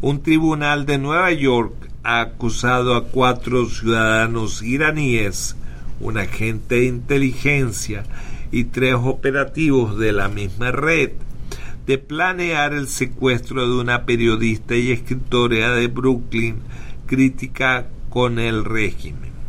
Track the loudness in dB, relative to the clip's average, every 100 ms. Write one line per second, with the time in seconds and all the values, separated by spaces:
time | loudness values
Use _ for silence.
0 | 0 0 2 4 4 0 0 0 0 0
1 | 0 2 2 2 4 2 0 -4 -12 -8
2 | 0 0 0 -2 -2 0 2 2 2 2
3 | 2 2 2 2 0 0 0 0 0 2
4 | 4 2 2 0 -2 -4 -2 0 2 2
5 | 0 2 0 -2 -4 -6 -6 -6 -6 -4
6 | -2 -2 -2 -2 -2 -2 0 2 2 0
7 | 0 2 2 2 0 2 0 -2 -6 -6
8 | -4 -6 -6 -6 -2 -2 0 0 2 2
9 | 0 0 0 0 -2 0 2 4 2 2
10 | 2 2 0 -2 -4 -2 -2 0 2 2
11 | 2 -2 -4 -6 -6 -6 -6 -6 0 -2
12 | -2 -2 0 0 -2 0 0 0 -4 -2
13 | -4 0 2 2 -2 -2 0 0 2 0
14 | 2 2 4 4 2 0 0 0 2 0
15 | 0 -2 0 2 2 2 2 2 0 2
16 | 2 2 0 -2 -2 -4 -8 -10 -8 -8
17 | -2 2 2 2 -8 -2 0 0 -4 -6
18 | -4 0 0 2 0 0 0 2 0 0
19 | -6 -8 -8 -8